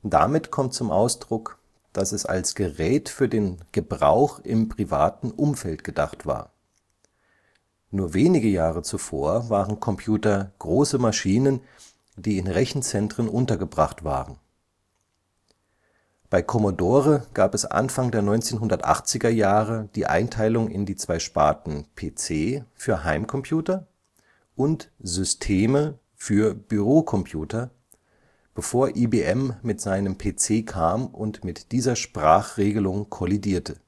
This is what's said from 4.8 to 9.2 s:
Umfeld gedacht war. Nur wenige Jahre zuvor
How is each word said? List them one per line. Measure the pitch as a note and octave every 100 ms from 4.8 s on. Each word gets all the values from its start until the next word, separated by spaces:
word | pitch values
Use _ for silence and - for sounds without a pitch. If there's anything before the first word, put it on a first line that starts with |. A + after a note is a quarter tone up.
| G2 C#3+ D3+ - B2
Umfeld | - D3 C#3 F2+ D#2
gedacht | - D#2 D2 - -
war. | C2 - _ _ _ _ _ _ _ _ _ _ _ _ _ _
Nur | G2 F2+
wenige | E2+ D#3 E3+ A2
Jahre | F#2 D#2+ D#2+
zuvor | D#2+ - - C#2+